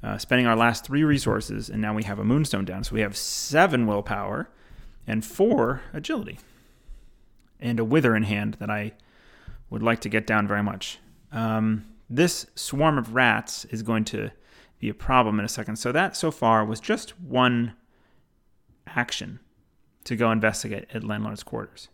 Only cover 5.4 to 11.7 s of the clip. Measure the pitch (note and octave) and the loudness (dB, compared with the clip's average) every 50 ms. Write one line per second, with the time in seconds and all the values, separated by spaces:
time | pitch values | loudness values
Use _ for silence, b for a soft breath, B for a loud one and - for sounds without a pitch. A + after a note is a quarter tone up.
5.4 | F#3+ A3+ B3+ - A#2+ A#2 C3+ C3+ - - - D#3 D3+ - D#4+ B3+ - - - - | 2 4 4 2 2 0 0 -4 -8 -12 -12 -10 -8 -6 -6 -6 -6 -8 -12 -16
6.4 | b b b b b b b b b b b b b b b b b _ _ _ | b b b b b b b b b b b b b b b b b _ _ _
7.4 | _ _ _ _ - A#2+ A#2 A2+ A2+ A2 C3 D#3+ C3+ B2 A2+ G#2+ G#2+ G#2 G#2+ G#2 | _ _ _ _ -6 -2 -2 0 2 4 4 6 6 6 6 4 4 2 0 0
8.4 | G#2 - - - G2+ G2+ G#2+ G#2 G#2 G#2+ - b b b b b b b b b | 0 -4 -4 -6 -4 -4 -4 -4 -4 -8 -10 b b b b b b b b b
9.4 | b b b b b - - A2 A2 A#2 A#2 A#2 - G#2+ G#2+ A2 G#2+ - A2+ G#2+ | b b b b b -10 -8 -2 2 2 2 2 0 -2 -2 -2 0 2 2 2
10.4 | G#2 G2+ G#2 G#2 G#2 G2+ G2 F#2+ - - - - - - - _ _ _ - A#2 | 2 2 0 0 0 -2 -4 -6 -10 -12 -12 -14 -20 -20 -20 _ _ _ -6 -4
11.4 | A2+ A2+ A2 A2 A2 A2 | -2 -2 0 0 2 2